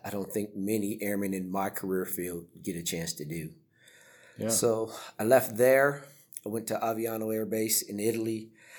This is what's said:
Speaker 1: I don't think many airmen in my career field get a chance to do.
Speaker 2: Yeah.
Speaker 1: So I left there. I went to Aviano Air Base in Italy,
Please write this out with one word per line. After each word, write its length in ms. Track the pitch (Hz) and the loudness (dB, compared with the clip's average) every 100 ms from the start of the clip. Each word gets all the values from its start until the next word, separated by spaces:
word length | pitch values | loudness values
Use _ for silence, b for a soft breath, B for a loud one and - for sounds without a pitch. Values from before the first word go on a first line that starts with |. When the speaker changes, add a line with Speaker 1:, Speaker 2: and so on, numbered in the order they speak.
| 101 | -6
Speaker 1:
I 40 | |
don't 200 | 101 92 | -6 -4
think 240 | 107 101 104 | -4 -4 -4
many 420 | 98 110 101 107 | 0 0 0 -2
airmen 320 | 101 101 101 | -2 -2 0
in 180 | 95 92 | -2 -2
my 180 | 95 98 | -2 -2
career 360 | - 98 92 90 | -4 -2 -2 -2
field 400 | - 87 85 85 90 | -4 -6 -8 -12 -10
get 140 | 98 85 | -6 -4
a 60 | |
chance 280 | 85 85 82 - | -4 -4 -4 -6
to 100 | 151 | -8
do. 240 | 82 78 - _ B B B B B B B | -8 -8 -12 _ B B B B B B B
Speaker 2:
Yeah. 100 | 107 | -2
Speaker 1:
So 460 | 113 120 113 110 B B B | 2 4 2 -2 B B B
I 60 | 107 | 6
left 320 | 127 113 110 | 6 6 4
there. 480 | 127 135 139 143 B B B - 107 | 6 8 6 2 B B B -12 -6
I 20 | |
went 200 | 113 113 | -6 -2
to 80 | - | -2
Aviano 600 | 113 110 113 113 110 110 | 0 0 -2 -2 -2 -2
Air 100 | 104 | 0
Base 360 | 110 110 - | 0 2 0
in 180 | - 101 | 0 0
Italy, 520 | 110 113 113 113 110 B B | 0 2 0 -4 -8 B B